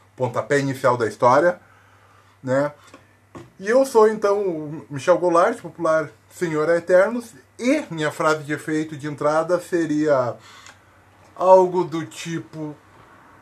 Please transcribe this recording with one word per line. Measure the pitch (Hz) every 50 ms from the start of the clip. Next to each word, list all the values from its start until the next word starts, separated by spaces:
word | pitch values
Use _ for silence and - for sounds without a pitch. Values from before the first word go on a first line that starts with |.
| _ _ _
pontapé | - 127 117 113 120 - - 143 139
inicial | 135 139 131 - - 127 123
da | 120 117 104
história, | - - 131 123 127 147 170 175 175 - _ _ _ _ _ _ _ _ _ _ _ _ _ _ _ _
né? | - 127 127 135 143 147 147 - - - - - _ _ _ _ _ _ - - - - _ -
E | 190 202
eu | 233 269 269
sou, | 269 - 226 214 220
então, | 220 214 214 202 202 208
o | 202 190 165 156 156 147 156 156 - -
Michel | 147 135 - 185 175
Goulart, | 160 175 180 170 165 277 320 - -
popular | - 165 - - 165 165 156 160 156 - - _ _ _
Senhor | - - 180 165 156 151 156
Eternos, | 156 170 170 170 175 185 180 196 214 240 247 - - - - - _ _
e | - 220 247 294 302 - -
minha | 170 160 151 151
frase | 143 - 160 156 156 151 143
de | 143
efeito | 151 143 - 165 156 156 156 156 160
de | 139 135
entrada | 151 143 - 147 147 151 160 160 160 180 170
seria | 175 - 185 170 165 143 151 151 151 151 143 131 123 117 107 - - - - - - - - _ _ _ _ _ _ _ _ _ - - _
algo | - 170 185 185 190 185 180 175 185 175
do | 147 151 165 151
tipo: | - - - - 170 165 156 - - - 156 156 151 147 - _ _ - - - - - - - - - -